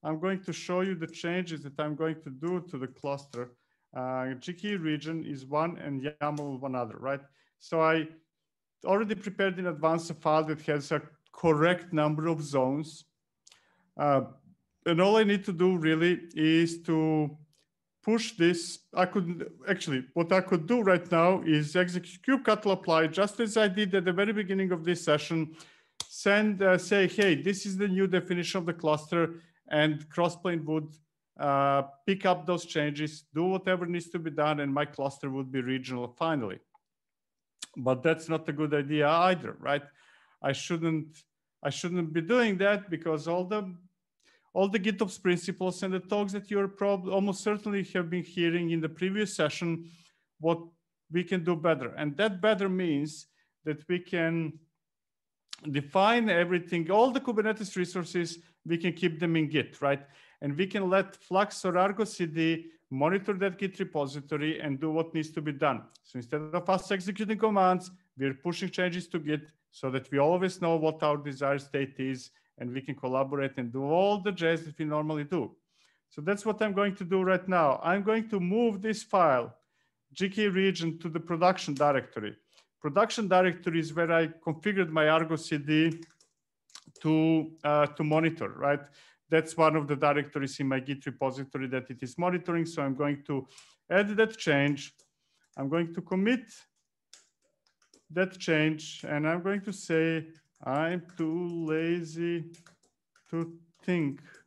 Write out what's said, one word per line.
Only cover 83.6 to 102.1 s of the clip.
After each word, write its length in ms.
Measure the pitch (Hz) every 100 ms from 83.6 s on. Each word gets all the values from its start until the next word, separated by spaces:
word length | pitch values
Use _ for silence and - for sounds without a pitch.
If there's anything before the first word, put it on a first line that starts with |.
| 180 165
is 140 | 151
where 180 | 151 170
I 160 | 165 160
configured 640 | 160 - 156 208 196 175
my 180 | 160 151
Argo 280 | 160 160 160
C 220 | - 151
D 440 | 143 156 165 165 - _ _ _ _ _ _ - - -
to, 500 | 156 156 160 160 160 -
uh, 220 | 147 147 143
to 180 | 147
monitor, 460 | 156 151 160 160 101
right? 300 | - 143 143 143 _ - _ _
That's 280 | 160 160 -
one 180 | 156
of 140 | 156 143
the 80 | 143
directories 640 | 147 143 143 147 135 -
in 80 | 135
my 100 | 131
Git 260 | 135 135
repository 640 | - 120 135 127 135 143 131
that 220 | 131 127
it 100 | 127
is 160 | 127 -
monitoring. 480 | 180 180 180 170
So 180 | 165 160
I'm 120 | 139
going 300 | 131 147 143
to 240 | - 139 131 - - _ _
add 180 | 180 202 208
that 220 | 220 220
change. 560 | - 143 143 139 - _ _ _ _ _ _ -
I'm 120 | 135
going 240 | 160 170
to 60 | 170
commit 440 | 170 185 202 247 - - _ _ _ _ _ - _ _ _ _ _ _ _ _ _
that 280 | 160 190 185
change. 640 | - 160 156 156 - - -
And 200 | 147 156
I'm 140 | 175
going 200 | 180 202
to 100 | 196
say, 560 | 190 - 160 165 160 156 - _ _
"I'm 400 | - 139 160 180 170 -
too 500 | 160 165 175 170 160
lazy 840 | 156 165 175 165